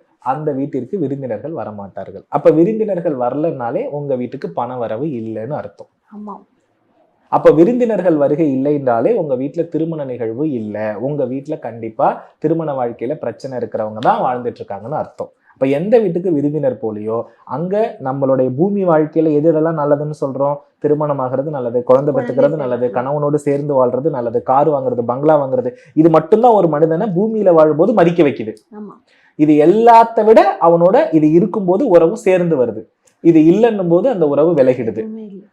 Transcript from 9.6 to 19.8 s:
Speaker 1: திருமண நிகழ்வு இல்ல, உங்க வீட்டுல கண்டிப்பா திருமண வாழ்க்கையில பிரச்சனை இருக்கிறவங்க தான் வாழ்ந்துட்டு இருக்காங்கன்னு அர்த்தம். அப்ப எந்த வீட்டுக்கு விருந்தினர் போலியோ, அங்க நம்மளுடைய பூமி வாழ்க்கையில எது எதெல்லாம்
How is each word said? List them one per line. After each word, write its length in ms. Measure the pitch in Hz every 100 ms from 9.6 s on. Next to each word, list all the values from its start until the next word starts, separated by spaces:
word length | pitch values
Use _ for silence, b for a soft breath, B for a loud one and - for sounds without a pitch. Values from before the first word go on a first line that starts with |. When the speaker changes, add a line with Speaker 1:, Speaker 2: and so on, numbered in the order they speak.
| 165
Speaker 1:
திருமண 360 | 151 160 160
நிகழ்வு 460 | 139 123 113 113 156
இல்ல, 260 | 127 107 104 107 104
உங்க 240 | 127 147
வீட்டுல 340 | 127 131 139 156
கண்டிப்பா 500 | 123 113 113 110 156 247 B _
திருமண 320 | 156 165 160
வாழ்க்கையில 420 | 135 120 117 117
பிரச்சனை 400 | 151 123 - 139 127
இருக்கிறவங்க 440 | 110 110 107 107 147
தான் 160 | 220
வாழ்ந்துட்டு 360 | 151 123 120 113
இருக்காங்கன்னு 380 | 117 98 110 147
அர்த்தம். 280 | 98 - - _ b
அப்ப 120 | - 135 139
எந்த 160 | 190 240
வீட்டுக்கு 280 | 208 170 190
விருந்தினர் 480 | 151 143 151 139 117
போலியோ, 340 | 110 104 107 113 110 b
அங்க 300 | - 135 175 202 233 -
நம்மளுடைய 480 | 135 139 139 131 131 127
பூமி 260 | 190 202
வாழ்க்கையில 480 | 185 156 156 160 160 147
எது 100 | 160
எதெல்லாம் 280 | 156 160 160